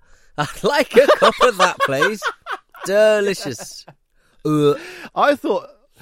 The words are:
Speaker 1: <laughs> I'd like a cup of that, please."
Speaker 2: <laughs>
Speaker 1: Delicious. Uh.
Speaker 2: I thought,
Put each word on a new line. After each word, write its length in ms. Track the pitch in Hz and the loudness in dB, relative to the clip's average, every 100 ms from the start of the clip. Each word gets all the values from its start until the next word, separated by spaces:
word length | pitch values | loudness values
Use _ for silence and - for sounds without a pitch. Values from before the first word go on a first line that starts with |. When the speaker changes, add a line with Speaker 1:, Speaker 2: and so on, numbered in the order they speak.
| _ - | _ -20
Speaker 1:
<laughs> 200 | _ - | _ -8
I'd 260 | 147 - | -8 -6
like 300 | 196 285 262 226 | -2 -2 2 4
a 100 | 269 - | 4 4
cup 180 | 539 - | 2 2
of 140 | 508 190 | 0 2
that, 200 | - - | 0 0
please." 380 | 554 135 - 220 539 - - | -4 0 -2 -2 -8 -10 -12
Speaker 2:
<laughs> 300 | 415 _ - - | -16 _ -14 -4
Speaker 1:
Delicious. 1000 | 196 214 214 202 185 196 117 190 - - - _ _ _ _ | 2 2 2 0 -4 -8 -10 -12 -18 -20 -20 _ _ _ _
Uh. 300 | 151 151 147 147 - - - | -2 2 2 0 -4 -18 -10
Speaker 2:
I 200 | - 254 294 | 0 0 0
thought, 320 | - 190 - - _ _ | -2 -4 -6 -18 _ _